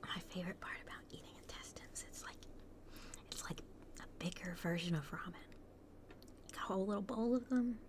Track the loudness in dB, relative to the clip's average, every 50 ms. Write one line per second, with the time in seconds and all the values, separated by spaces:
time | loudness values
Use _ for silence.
0 | -2 -2 -2 -2 -2 -4 -2 -2 0 0 -2 -4 -4 -4 -4 -4 -4 -8 -10 -10
1 | -10 -8 -10 -10 -10 -10 -12 -12 -10 -10 -8 -8 -8 -8 -10 -10 -10 -8 -6 -6
2 | -6 -6 -6 -8 -8 -6 -8 -8 -10 -10 -10 -10 -10 -10 -12 -12 -12 -12 -10 -10
3 | -10 -8 -10 -10 -8 -6 -4 -4 0 -2 -2 -2 -4 -10 -10 -12 -12 -12 -10 -10
4 | -8 -8 -6 0 0 0 0 0 -2 -2 -2 2 4 4 6 6 6 6 6 6
5 | 4 2 -2 -2 -2 -4 -4 -6 -10 -12 -12 -12 -12 -14 -16 -16 -16 -16 -14 -14
6 | -14 -14 -14 -14 -12 -14 -14 -14 -14 -10 -6 -4 0 2 4 4 6 6 4 4
7 | 4 2 4 4 6 8 8 8 8 8 8 8 8 8 4 2 -2